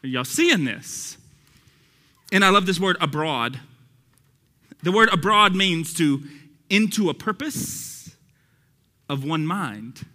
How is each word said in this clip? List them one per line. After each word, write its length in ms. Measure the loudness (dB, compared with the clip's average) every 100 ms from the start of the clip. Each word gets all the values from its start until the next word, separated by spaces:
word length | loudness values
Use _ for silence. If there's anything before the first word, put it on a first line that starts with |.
Are 20 | -4
y'all 160 | -6
seeing 400 | -4 0 2 2
this? 560 | 0 -6 -12 -14 -14 -16 -20 _ _ _ _ _ _ _ _ _ -2
And 140 | 2
I 60 | 6
love 160 | 4 2
this 120 | -2
word 200 | 0 0
abroad. 580 | -2 -2 -2 -2 -4 -6 -18 _ _ _ _ _ _ _ _ _ _ -8
The 80 | 0
word 160 | 4 4
abroad 440 | 4 2 4 4 4
means 360 | 2 0 -4
to 280 | 0 0 0 -6 -20 -20 _ _
into 400 | 2 2 0 0
a 40 |
purpose 1000 | -2 -6 -6 -6 -6 -8 -10 -12 -16 -20 -20 _ _ _ _ _ _ _ _ _
of 160 | -6
one 200 | -4 -2
mind. 600 | -2 -4 -6 -10 -14 -16 -20